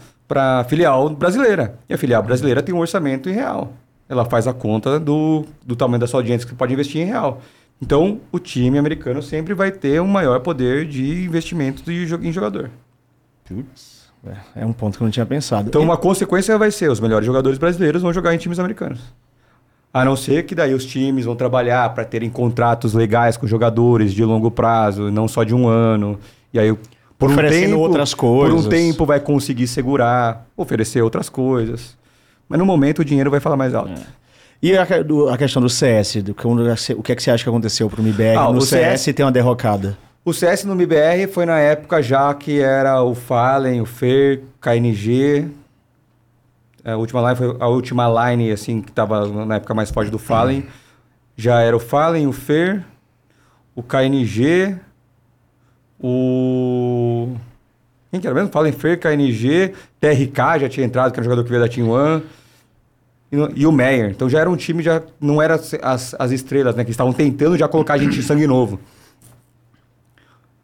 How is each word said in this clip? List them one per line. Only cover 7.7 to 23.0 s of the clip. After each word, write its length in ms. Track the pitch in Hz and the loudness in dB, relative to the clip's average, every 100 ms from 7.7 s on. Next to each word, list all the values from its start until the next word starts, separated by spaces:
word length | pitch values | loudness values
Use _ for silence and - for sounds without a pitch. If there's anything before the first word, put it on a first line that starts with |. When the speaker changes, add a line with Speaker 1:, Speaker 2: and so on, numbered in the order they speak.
| _ | _
Speaker 1:
Então, 380 | - 147 185 214 - | -2 2 2 -2 -8
o 60 | 180 | -10
time 400 | - 127 123 139 | -6 -2 0 2
americano 420 | 147 151 - 131 | 0 -2 -6 -6
sempre 320 | - 156 160 | -6 -8 -6
vai 180 | 190 190 | -2 -4
ter 300 | 190 139 147 | -2 -2 0
um 60 | 185 | 0
maior 340 | 196 151 123 | 0 2 0
poder 460 | 151 151 127 135 160 | -2 -2 0 -2 -2
de 380 | 135 135 170 | -4 -4 -4
investimento 580 | 185 165 160 175 135 135 | -4 -4 -4 -4 -4 -6
de 240 | - 170 175 | -8 -6 -4
jo-, 140 | 165 | -6
em 100 | 170 | -6
jogador. 380 | 165 208 196 131 - _ _ _ _ _ _ - | -4 -4 -6 -10 -14 _ _ _ _ _ _ -14
Speaker 2:
Putz, 600 | 92 131 - - - _ _ 101 | -12 -12 -18 -20 -20 _ _ -18
é, 360 | 95 - 107 | -18 -18 -8
é 20 | |
um 80 | 113 | -6
ponto 240 | 113 107 98 | -4 -6 -2
que 60 | |
eu 40 | 113 | -2
não 60 | |
tinha 140 | 113 113 | -2 -2
pensado. 420 | 139 - 110 104 | -4 -2 -4 0
Speaker 1:
Então, 140 | 147 | 0
Speaker 2:
E 20 | |
Speaker 1:
uma 120 | 160 165 | 2 2
consequência 580 | 175 190 - 180 196 214 | 0 0 0 0 2 2
vai 140 | 214 | 2
ser: 180 | 208 170 | 2 0
os 100 | 113 | 0
melhores 260 | 113 110 107 | 2 2 2
jogadores 320 | 131 135 135 | 2 0 0
brasileiros 420 | 165 175 165 160 | 0 2 0 2
vão 120 | 180 | 0
jogar 200 | 170 170 | -2 0
em 40 | 170 | -2
times 200 | 170 175 | -2 -4
americanos. 420 | 180 214 - 117 - - _ _ _ _ _ _ _ | -6 -6 -8 -10 -14 -20 _ _ _ _ _ _ _
A 120 | 131 | 0
não 100 | 131 | 0
ser 300 | 135 - 151 | 0 0 -2
que 100 | 170 | 0
daí 200 | 165 147 | -2 0
os 100 | 131 | 0
times 400 | 127 135 135 135 | -2 -2 -2 0
vão 100 | 117 | -2
trabalhar 540 | 117 123 123 120 123 117 | -2 0 0 2 2 0
pra 100 | 120 | -2
terem 240 | 113 117 113 | -6 -6 -6
contratos 640 | 113 120 120 117 117 117 | -2 -2 2 0 2 0
legais 440 | 110 | 2